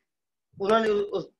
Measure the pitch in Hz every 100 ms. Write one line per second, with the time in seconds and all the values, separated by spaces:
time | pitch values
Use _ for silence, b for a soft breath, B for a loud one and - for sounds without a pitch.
0 | _ _ _ _ _ - 196 226 220 208
1 | 202 190 - _